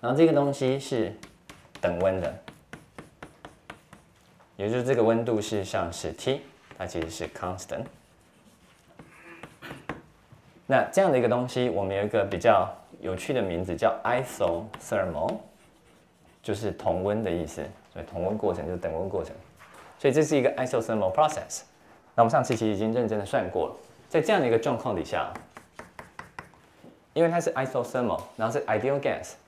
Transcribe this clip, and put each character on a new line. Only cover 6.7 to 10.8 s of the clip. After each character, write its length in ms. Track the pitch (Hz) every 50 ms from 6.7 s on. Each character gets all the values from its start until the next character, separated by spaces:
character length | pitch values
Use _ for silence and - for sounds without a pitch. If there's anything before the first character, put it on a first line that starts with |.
| - -
它 80 | 92
其 140 | 90 - 87
实 100 | 80 80
是 180 | 82 - 85 80
constant。 560 | - - - 90 92 92 - - - - 131 - - - _ _ _ _ _ _ _ _ _ - _ _ _ _ _ _ _ _ - _ - - - - - 339 339 - - - - _ - - - - - - - - - - _ _ _ _ - - _ - _ - _
那 180 | - 135 127